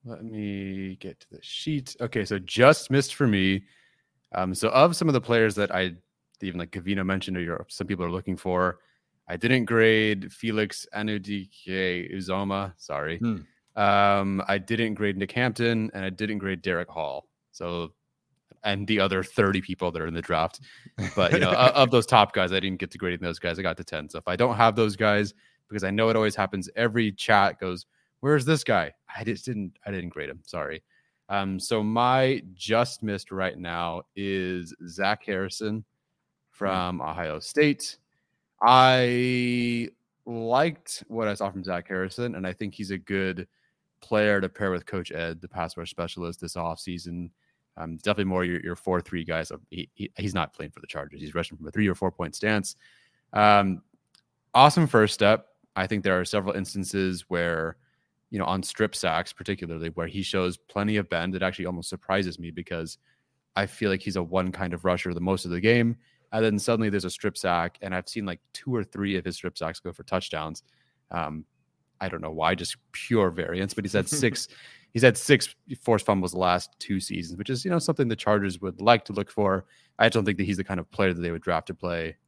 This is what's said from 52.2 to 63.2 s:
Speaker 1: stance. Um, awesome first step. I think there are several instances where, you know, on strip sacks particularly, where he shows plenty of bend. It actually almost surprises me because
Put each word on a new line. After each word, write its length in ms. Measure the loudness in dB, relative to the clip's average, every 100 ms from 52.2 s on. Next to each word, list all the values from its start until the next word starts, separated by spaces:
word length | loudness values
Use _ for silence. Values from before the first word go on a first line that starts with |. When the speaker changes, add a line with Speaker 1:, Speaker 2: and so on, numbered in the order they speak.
| -8 -2
Speaker 1:
stance. 400 | 0 0 -2 -10 _ _ _ _ _
Um, 480 | 4 8 8 6 -2 _ _ _ _ _ _ _
awesome 340 | 8 8 8 6
first 260 | 6 6
step. 340 | 4 4 4 0 _ _ -4
I 120 | -2
think 160 | 0
there 160 | 2 0
are 60 | 2
several 300 | -2 -2 -4
instances 680 | -4 -6 -4 0 0 -2 -4
where, 500 | -2 0 -2 -4 -8 _ _ _ _ _
you 80 | -4
know, 60 | -2
on 180 | -2
strip 320 | -4 -2 -2 0
sacks 360 | -2 -2 -4
particularly, 580 | -10 -8 -6 -6 -6 -8
where 180 | -6 -6
he 160 | -6
shows 340 | -4 -2 -2 -4
plenty 400 | _ -4 0 0
of 120 | 0
bend. 260 | -2 -2 -2
It 80 |
actually 240 | -2 -2 -6
almost 220 | -6 -8
surprises 500 | -12 -2 0 0 -6
me 100 | -12
because 460 | -10 -8 -6 -6 -10 _ _